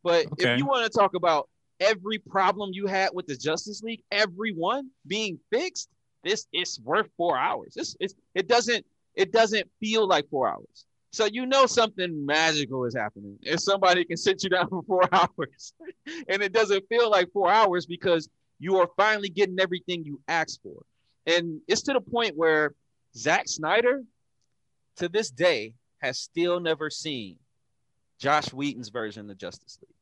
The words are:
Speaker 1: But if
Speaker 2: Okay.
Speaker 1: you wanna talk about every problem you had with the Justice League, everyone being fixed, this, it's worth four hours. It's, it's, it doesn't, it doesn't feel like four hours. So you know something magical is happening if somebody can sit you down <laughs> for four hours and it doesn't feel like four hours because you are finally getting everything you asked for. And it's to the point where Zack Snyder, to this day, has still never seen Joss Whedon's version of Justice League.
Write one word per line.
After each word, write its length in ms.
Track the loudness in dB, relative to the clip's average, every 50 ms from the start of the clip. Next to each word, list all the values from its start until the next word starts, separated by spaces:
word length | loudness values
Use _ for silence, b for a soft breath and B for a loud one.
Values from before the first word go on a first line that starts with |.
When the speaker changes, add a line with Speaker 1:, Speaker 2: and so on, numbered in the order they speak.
| _
Speaker 1:
But 220 | 4 4 4 2
if 60 | 0 -2
Speaker 2:
Okay. 240 | 0 2 2 2
Speaker 1:
you 80 | 2 2
wanna 240 | 0 0 0 0 0
talk 240 | 4 4 2 4 2
about 340 | 0 2 2 2 2 0 _ _ _ _ _ _ _
every 400 | 2 2 2 2 -2 -6 -6 -6
problem 520 | _ -4 0 2 2 2 2 0 -6 -8 -6
you 140 | -6 -4
had 220 | -2 0 0 0 0 -2
with 120 | -6 -8
the 80 | -8 -10
Justice 460 | -6 -2 -4 -4 -4 -6 -12 -14 -12 -10
League, 200 | -10 -10 -10 _ _
everyone 800 | 0 0 0 0 -2 -8 -8 -6 -4 -2 -2 -2 -2 -4 -6 -10 _ _ _
being 320 | -6 -4 -4 -4 -4 -6 -10 _ _
fixed, 380 | -2 -2 -2 -2 _ -10 -14 _ _ _ _ _ _ _ -4
this, 220 | -2 -2 -2 -4 _ -6
it's 260 | -6 -6 -6 -8 -12
worth 260 | -6 -2 0 0 0 -2 _
four 180 | -2 0 0 2
hours. 360 | 2 0 0 -2 -4 -8 -12 -10
It's, 200 | -10 -10 -10 -6 _
it's, 140 | -8 -8 -8 _ _ _ _
it 120 | -4 0
doesn't, 380 | 2 2 2 2 2 -2 -2 -4 _ _ _ _ _ _
it 160 | -2 -2 2
doesn't 360 | 4 4 4 4 2 -2 -4 _ _ _
feel 280 | -4 -2 0 0 2
like 220 | 4 2 2 0 _
four 180 | -4 -2 -2
hours. 380 | -2 -2 -4 -12 _ _ -20 -20 _ _ _ _ _
So 140 | -4 -2 -2
you 200 | -2 -2 -4 -2
know 180 | 0 4 4 4
something 600 | 4 4 2 0 0 0 -6 -6 -6 -4 -6 -2
magical 600 | 0 2 2 4 2 2 0 -2 -2 -4 -4 -4
is 100 | -4 -4
happening 420 | -4 -6 -6 _ -12 -18 -18 -18 -12
if 180 | -6 -4 -4 -2
somebody 460 | 0 0 0 4 4 4 4 4 0
can 120 | -2 -6
sit 260 | -2 0 -2 -2 0 -2
you 60 | -2
down 180 | 0 0 0 -2
<laughs> 0 |
for 140 | -4 -8 -4
four 200 | 0 2 2 4 4
hours 600 | 4 4 4 2 _ -8 -10 -10 _ _ -20 -20 _ _ -20 -20 -20 _ _ -14 -12 -12 -6 -4
and 120 | -2 -2 -2
it 100 | 0 2
doesn't 340 | 0 2 2 0 -2 0 _
feel 200 | 2 2 4 4
like 220 | 4 2 2 2 _
four 160 | 0 2 4
hours 340 | 6 6 6 4 2 -2 -4
because 420 | -6 -12 -4 0 2 2 2 0 _ _ _ _ _ _ _
you 180 | -2 2 4
are 100 | 4 4 2 _
finally 340 | 2 2 4 2 0 -2 -6
getting 300 | 0 0 0 0 2 0
everything 460 | 0 0 0 -6 _ -6 -6 -6 -6
you 160 | -10 -12 -12 _
asked 320 | -2 -2 -2 -2 -4 -8 _
for. 220 | _ -18 -18 -18 -20 _ _ _ _ _ _ _ _
And 340 | 0 0 0 0 -2 -10 -10 _
it's 140 | -2 -2 -2 0
to 100 | -2 -2
the 80 | -2
point 340 | -2 -2 -2 -2 -2 -2 0
where 360 | 2 4 4 4 4 2 0 -2 _ _ _ _ _ _ _ _
Zack 320 | -4 0 2 2 2 0
Snyder, 560 | -4 -8 -4 0 2 2 4 4 4 2 0 -4 _ _ _ _ _ _ _ _ _ _ _ _ _ _ _ _ _ _
to 120 | -6 -6 -2
this 200 | -2 -2 -2 -2
day, 420 | -2 2 2 2 2 2 -4 -10 -14 _ _ _ _ _
has 160 | -6 -6 -6 -6
still 400 | -12 -8 _ -2 0 0 0 0
never 300 | 0 -2 -2 -2 -4 -8
seen 480 | -8 -8 -8 -8 -8 -8 -10 -12 -16 _ _ _ _ _ _ _ _ _ _ _ _ _ _ _ _ _
Joss 340 | 0 2 2 2 2 -2 -6
Whedon's 360 | -6 -6 -6 -6 -8 -14 -8
version 400 | -6 -6 -6 -6 -8 -12 -16 -16
of 80 | -16
Justice 400 | _ -12 -12 -12 -14 _ -20 -20 _
League. 140 | -20 _ _ _